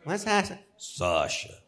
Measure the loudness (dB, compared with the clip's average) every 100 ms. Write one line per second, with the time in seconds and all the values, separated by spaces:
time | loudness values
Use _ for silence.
0 | -4 -4 2 2 2 -4 -18 _ -16 -2
1 | 2 4 2 -2 -6 -14